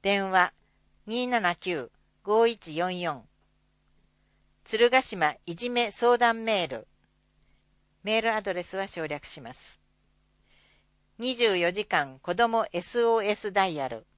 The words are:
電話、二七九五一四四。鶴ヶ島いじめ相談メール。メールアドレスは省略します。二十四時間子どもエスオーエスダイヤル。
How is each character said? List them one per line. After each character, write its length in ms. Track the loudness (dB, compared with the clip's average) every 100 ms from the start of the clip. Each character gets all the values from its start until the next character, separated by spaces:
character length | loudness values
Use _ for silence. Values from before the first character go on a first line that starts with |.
電 280 | 0 0 2
話、 220 | 2 2 _ _ _ _ _ -6
二 220 | -4 0
七 260 | 0 0
九 380 | -2 -4 -4 -6 _ _ _
五 220 | 0 4 4
一 280 | 2 -8
四 260 | -4 -4 -2
四。 240 | -4 -6 -12 _ _ _ _ _ _ _ _ _ _ _ _ _
鶴 260 | -8 2 4
ヶ 100 | 4
島 340 | 0 0 0 0 -12
い 80 |
じ 160 | -8 -4
め 220 | -2 -2
相 260 | 0 2 4
談 260 | 4 0
メ 200 | -2 -2
ー 40 | -2
ル。 200 | -8 -14 _ _ _ _ _ _ _ _ _ _ _
メ 160 | -2 0
ー 40 |
ル 120 | 2
ア 80 | -2
ド 100 | -2
レ 120 | -6
ス 120 | -6 -8
は 120 | -8
省 180 | -6 -6
略 200 | -8 -10
し 140 | -16
ま 120 | -16
す。 260 | -18 -20 -20 _ _ _ _ _ _ _ _ _ _ _ _ _ _
二 180 | -6 2
十 200 | 2 4
四 160 | 2
時 120 | 0
間 340 | 0 0 -2 -8
子 160 | -6
ど 140 | 2 2
も 180 | 2 -2
エ 100 | -4
ス 220 | -4 0 2
オ 160 | 2
ー 40 | 2
エ 80 | -2
ス 160 | -2
ダ 140 | 0 0
イ 100 | -2
ヤ 120 | -6
ル。 160 | -8 -14